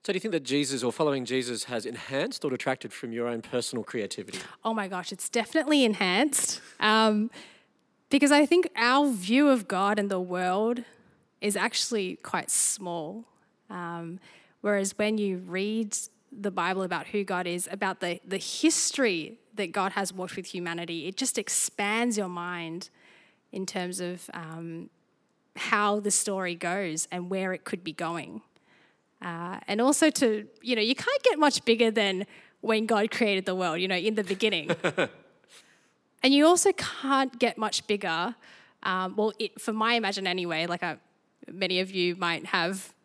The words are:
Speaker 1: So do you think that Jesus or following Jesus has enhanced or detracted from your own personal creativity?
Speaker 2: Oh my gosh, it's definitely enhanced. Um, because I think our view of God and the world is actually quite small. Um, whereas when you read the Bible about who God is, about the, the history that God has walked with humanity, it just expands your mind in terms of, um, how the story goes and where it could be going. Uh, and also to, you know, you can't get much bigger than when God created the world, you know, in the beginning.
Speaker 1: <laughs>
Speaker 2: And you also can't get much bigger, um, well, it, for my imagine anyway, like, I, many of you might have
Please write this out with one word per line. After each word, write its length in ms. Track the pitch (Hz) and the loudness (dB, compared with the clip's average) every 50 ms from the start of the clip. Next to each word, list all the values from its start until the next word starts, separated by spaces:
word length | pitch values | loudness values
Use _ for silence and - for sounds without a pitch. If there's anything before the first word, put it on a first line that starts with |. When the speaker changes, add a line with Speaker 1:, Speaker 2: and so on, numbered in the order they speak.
Speaker 1:
So 100 | _ - | _ -2
do 40 | 196 | -4
you 40 | - | -2
think 120 | - 220 | -2 -2
that 120 | 175 160 135 | -2 -2 -2
Jesus 380 | 120 135 143 147 131 139 123 117 | 0 0 2 2 0 -2 0 0
or 80 | 123 | -2
following 320 | - - 165 147 139 135 123 | 0 2 2 2 2 0 -2
Jesus 400 | 110 127 131 120 123 120 107 - | -2 -2 -2 -2 -2 -4 -6 -6
has 200 | - 123 113 113 | -4 -4 -4 -4
enhanced 600 | 113 120 110 - - 135 135 165 254 - - - | -6 -10 -10 -10 -4 -2 -2 -2 -2 -4 -4 -4
or 60 | 147 | -4
detracted 420 | 127 120 - 139 131 - - 117 | -4 -2 -2 -2 -2 -2 -6 -12
from 200 | - - - 117 | -12 -10 -10 -8
your 140 | 113 117 120 | -4 -4 -2
own 160 | 120 120 113 | -2 -4 -4
personal 400 | 110 - - 123 117 - - 117 104 | -6 -2 -4 -2 -2 -2 -4 -6 -6
creativity? 540 | - - 120 101 98 - - 98 - - 95 - - - _ _ | -4 -4 -4 -4 -4 -6 -10 -10 -10 -12 -12 -12 -14 -18 _ _
Speaker 2:
Oh 80 | 226 | -2
my 140 | 226 220 196 185 | -2 -2 -4 -4
gosh, 220 | 196 180 170 - | -6 -6 -6 -8
it's 160 | 208 - - - | -8 -6 -6 -2
definitely 560 | - 240 220 - - 311 277 277 302 285 254 | 0 -2 -2 2 0 0 2 4 4 6 6
enhanced. 760 | 226 202 - 202 185 180 202 285 302 269 - - - - - - - - - | 4 4 2 2 2 4 4 2 2 2 0 0 0 -4 -8 -10 -18 -6 0
Um, 500 | - 214 214 220 220 220 214 208 214 233 - - - - - _ _ _ _ _ _ _ _ _ _ _ | 2 4 6 6 6 6 4 2 0 -2 -6 -14 -20 -20 -20 _ _ _ _ _ _ _ _ _ _ _
because 220 | - 285 277 277 | 4 6 6 8
I 160 | 294 294 302 | 8 8 8
think 220 | - 339 359 349 - - | 8 6 4 4 2 0
our 340 | - 233 240 254 277 294 285 | 2 4 4 6 6 4 4
view 380 | 247 190 175 190 233 269 294 285 | 2 0 0 4 4 6 8 6
of 180 | 262 240 190 | 6 4 2
God 320 | - 202 185 196 202 214 208 | -2 0 2 2 2 2 2
and 100 | 202 202 | 0 0
the 120 | 196 180 | -2 -2
world 640 | 185 180 180 180 180 185 185 196 220 233 247 247 233 - - _ _ _ _ _ _ _ _ _ | -2 -2 -2 0 0 2 2 2 2 0 0 -2 -6 -12 -20 _ _ _ _ _ _ _ _ _
is 160 | - 208 202 | -2 -2 0
actually 600 | 190 190 226 - - - - 240 214 190 180 180 - | 0 0 0 0 -2 -2 0 -2 -2 -2 -4 -6 -8
quite 280 | - - - 175 - - | -8 -4 -4 -4 -2 0
small. 760 | - - - - - - 190 180 170 170 151 160 190 226 233 _ _ _ _ _ _ _ _ _ | 0 2 2 0 0 -4 -6 -6 -6 -6 -6 -8 -10 -12 -16 _ _ _ _ _ _ _ _ _
Um, 520 | 196 180 175 170 170 170 170 165 175 196 - - - - _ _ _ _ | -10 -10 -8 -8 -8 -8 -10 -10 -12 -14 -16 -20 -20 -20 _ _ _ _
whereas 360 | - 208 208 202 190 196 - | 0 0 2 2 0 -2 -2
when 220 | - 208 214 220 214 | 0 0 0 2 0
you 200 | 208 196 190 180 | 0 -2 -2 -4
read 580 | 185 180 175 190 196 208 220 226 226 208 - - - - _ _ _ _ | -6 -6 -4 -4 -2 -2 -2 -2 -2 -2 -4 -8 -8 -10 _ _ _ _
the 220 | - 220 202 202 | -14 -6 -6 -4
Bible 320 | 180 180 170 180 190 190 190 | -2 0 0 0 0 -2 -2
about 240 | 175 180 156 135 - | -2 -4 -4 -6 -4
who 160 | - 208 196 | -4 -4 -2
God 240 | 196 190 180 180 175 | 0 -2 -2 -2 -2
is, 200 | 175 175 175 - | -2 -2 -2 -4
about 260 | 190 202 208 196 190 _ | -4 -4 -2 -4 -2 _
the, 220 | 190 175 175 175 _ | -4 -6 -6 -6 _
the 140 | 185 190 190 | -6 -6 -6
history 1000 | - - - - - 320 320 - - - - - 262 226 185 165 147 - 226 _ _ _ _ | -4 -6 -4 2 4 4 4 4 0 0 0 2 2 2 2 0 -4 -8 -12 _ _ _ _
that 160 | 208 202 170 | -6 -6 -2
God 200 | 170 202 185 196 | 0 -2 -2 0
has 200 | - 202 190 185 | 0 -2 -4 -2
walked 240 | 185 185 180 185 - | -4 -8 -8 -8 -8
with 100 | 196 180 | -10 -10
humanity, 640 | - - 180 175 170 165 170 175 170 170 165 143 180 | -8 -8 -6 -4 -4 -4 -6 -6 -6 -6 -6 -6 -6
it 80 | 196 | -6
just 200 | - 269 254 - | -2 -2 -2 -2
expands 800 | 240 196 - - - - - _ - 202 202 214 226 240 247 220 | -2 -4 -2 0 0 0 -2 _ -2 -2 0 0 2 0 0 0
your 120 | 208 196 180 | -2 -4 -4
mind 640 | 180 175 175 175 180 170 170 165 165 175 - - _ _ _ - - _ _ _ _ _ _ _ | -6 -8 -6 -6 -6 -6 -6 -8 -8 -10 -10 -12 _ _ _ -20 -20 _ _ _ _ _ _ _
in 160 | - 196 190 | -8 -8 -6
terms 320 | - - 190 180 180 180 185 | -4 -4 -4 -6 -4 -6 -6
of, 320 | 180 175 180 180 - - | -6 -6 -6 -8 -12 -12
um, 560 | - - 165 160 160 165 165 165 165 165 175 - _ _ _ _ _ _ _ _ _ _ _ _ _ | -12 -12 -12 -10 -10 -10 -10 -10 -10 -12 -12 -14 _ _ _ _ _ _ _ _ _ _ _ _ _
how 420 | - - - 226 208 208 208 208 214 | -8 -2 0 2 4 4 2 2 2
the 140 | 202 208 | 2 2
story 420 | - - - 214 196 190 190 175 175 | 0 2 0 0 -2 -2 -2 -4 -4
goes 540 | 165 180 170 175 202 196 170 156 160 - - | -2 -2 -2 -2 -2 -2 -4 -4 -4 -6 -6
and 180 | 175 180 175 180 | -6 -8 -4 -4
where 240 | 190 190 190 185 | -2 -2 -2 -2
it 120 | 185 - _ | -4 -6 _
could 180 | - - 180 | -8 -8 -6
be 100 | 180 170 | -6 -10
going. 500 | 160 - 170 165 170 165 - - - 220 _ _ _ _ _ _ _ _ _ _ _ _ _ _ _ _ | -8 -6 -6 -4 -4 -6 -8 -10 -14 -16 _ _ _ _ _ _ _ _ _ _ _ _ _ _ _ _
Uh, 360 | - 180 170 165 170 175 185 - - | -10 -10 -8 -8 -8 -8 -10 -10 -6
and 140 | - 202 214 | -4 0 4
also 300 | 240 269 294 - 320 311 | 4 4 6 6 4 4
to, 360 | - - 285 226 214 214 208 - _ _ | 4 4 2 2 2 0 -4 -10 _ _
you 140 | - 233 247 | -4 -2 0
know, 60 | 220 | 2
you 120 | 214 226 269 | 2 2 0
can't 280 | - - 480 554 554 | 0 0 0 0 4
get 160 | - 508 370 294 | 4 4 4 6
much 260 | 302 285 - - - | 4 4 4 2 2
bigger 260 | 240 233 220 233 226 | 2 4 4 4 2
than 360 | 208 226 208 196 190 185 202 - - - - - _ _ | 4 2 2 2 0 -2 -4 -8 -10 -20 -20 -20 _ _
when 240 | - 220 220 214 226 | -2 0 0 0 2
God 240 | 220 233 208 214 226 | 2 2 2 2 0
created 360 | - - 240 208 202 190 190 | 0 0 2 2 2 2 0
the 80 | 196 185 | -2 -2
world, 260 | 185 185 170 156 175 | 0 0 0 0 0
you 80 | 185 190 | 0 0
know, 80 | 190 | 0
in 180 | 180 170 220 220 | 0 0 0 0
the 80 | 214 202 | 0 -2
beginning. 460 | 180 196 190 220 214 196 165 147 170 170 165 | -2 -2 2 2 2 2 0 0 -2 -2 0
Speaker 1:
<laughs> 260 | - 175 - - 156 - - - - _ _ _ _ _ - - _ _ _ _ _ _ _ _ _ _ _ _ | 0 -2 0 0 -2 -2 -2 -18 -20 _ _ _ _ _ -20 -20 _ _ _ _ _ _ _ _ _ _ _ _
Speaker 2:
And 120 | - 262 277 | 4 6 6
you 120 | 285 294 | 8 8
also 260 | 320 359 359 - 403 | 8 8 8 6 4
can't 680 | 370 - - - - - - 269 277 269 269 262 - 240 | 4 2 -4 -6 -8 -6 -2 2 2 2 2 0 0 0
get 180 | 254 226 - | 0 0 2
much 300 | 208 220 208 - - - | -2 -4 -2 -2 -4 -2
bigger, 480 | - 208 202 202 180 160 165 175 240 233 _ - - - - - _ _ _ | -2 -4 -2 0 -2 -2 0 -2 -4 -4 _ -18 -20 -20 -20 -20 _ _ _
um, 320 | - - 185 185 185 185 190 | -2 -2 0 0 -2 -2 0
well, 160 | 208 208 220 - - | 0 0 0 0 -2
it, 220 | 220 190 _ - | -8 -8 _ -6
for 120 | - - | -6 -4
my 220 | 214 220 220 226 240 | 0 0 2 2 2
imagine 320 | 233 214 190 202 196 190 | 2 2 0 -2 -2 -2
anyway, 400 | 180 180 185 175 175 160 156 165 | -2 -2 -2 -2 -2 -2 -2 -2
like, 160 | 175 175 170 | -2 -2 -4
I, 140 | 180 170 147 - _ _ _ _ _ _ _ _ - - | -4 -6 -6 -8 _ _ _ _ _ _ _ _ -20 -18
many 260 | 160 185 196 180 185 180 | -6 -4 -2 0 0 -2
of 140 | 190 190 | -2 -2
you 240 | 190 185 175 175 175 | 0 0 0 0 0
might 300 | 185 180 170 170 - - | 0 -2 -2 -2 -2 -4
have 480 | 180 - 185 165 175 196 190 - - - _ _ | -2 0 0 0 0 -2 -4 -6 -10 -12 _ _